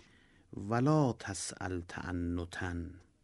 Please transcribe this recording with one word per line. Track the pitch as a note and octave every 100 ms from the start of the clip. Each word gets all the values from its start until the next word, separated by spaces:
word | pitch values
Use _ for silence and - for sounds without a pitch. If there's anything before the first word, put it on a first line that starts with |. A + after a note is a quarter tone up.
| - - - _ _
ولا | - G2+ A#2 C3+ D#3 C3+ G#2+
تسأل | - F#2+ - - F#2 F2+ F2
تعنتا | - - F2+ E2+ F2 F2 - F#2 F2 E2 E2+ - _